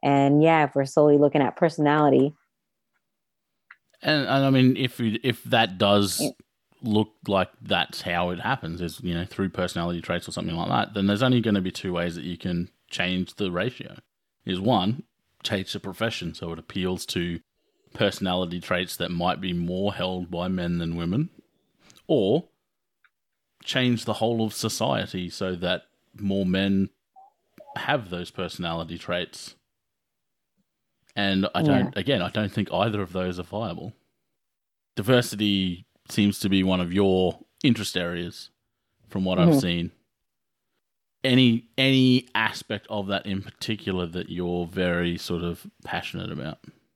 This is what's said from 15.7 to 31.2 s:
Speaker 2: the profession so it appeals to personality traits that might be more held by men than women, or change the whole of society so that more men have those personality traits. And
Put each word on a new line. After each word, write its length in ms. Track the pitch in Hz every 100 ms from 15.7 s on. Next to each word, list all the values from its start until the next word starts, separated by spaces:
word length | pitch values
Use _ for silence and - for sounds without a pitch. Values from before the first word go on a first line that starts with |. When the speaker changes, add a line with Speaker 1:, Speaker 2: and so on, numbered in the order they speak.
Speaker 2:
the 60 | 104
profession 540 | 98 90 113 - 87
so 200 | 78 85
it 40 | 82
appeals 480 | - 95 92 92 -
to 340 | - 87 85 _ _ _ _ _
personality 680 | - 101 - 95 90 90 87
traits 360 | - 90 92 -
that 160 | 87
might 300 | 87 87 -
be 120 | 92
more 400 | 87 87 92 101
held 380 | 101 92 92 87
by 160 | 85 90
men 320 | 92 87 87
than 160 | 85 85
women, 340 | 85 101 160 - _ _ _ _ _ - _
or 380 | 151 95 139 - _ _ _ _ _ _ _ _ _ _ _
change 420 | - 139 127 117 -
the 80 |
whole 300 | 104 113 117
of 100 | 110
society 760 | - 110 - 117 127 98 95 87
so 240 | - 95 90
that 280 | 87 90 _ _ _ -
more 280 | 98 98 92
men 440 | 92 98 98 95 _ _ - - _ _ _ - -
have 340 | - 143 101
those 220 | 87 90
personality 680 | - 87 - 87 82 80 85
traits. 580 | - 90 87 - - - _ _ _ _ _ _ _ _ _ _ _ _ _ _ _
And 320 | -